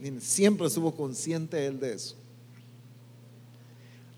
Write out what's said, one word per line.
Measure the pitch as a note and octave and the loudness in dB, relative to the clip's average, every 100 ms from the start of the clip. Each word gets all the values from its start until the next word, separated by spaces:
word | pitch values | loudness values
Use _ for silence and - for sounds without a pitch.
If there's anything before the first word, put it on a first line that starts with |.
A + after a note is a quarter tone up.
miren, | C3+ B2+ | -10 -8
siempre | A2+ - G3+ G3+ E3 | -2 4 6 6 2
estuvo | E3 E3 - | 2 0 0
consciente | C3 B2 D#3+ E3 D#3+ D#3+ C#3 | -4 -4 -2 -2 -2 -2 -2
él | C3+ | -2
de | C3 G2+ | -4 -4
eso, | - - - - - - - - - - - - - - - - - - - - - | -8 -12 -20 -20 -20 -20 -20 -20 -20 -20 -20 -20 -20 -20 -20 -20 -20 -20 -20 -20 -20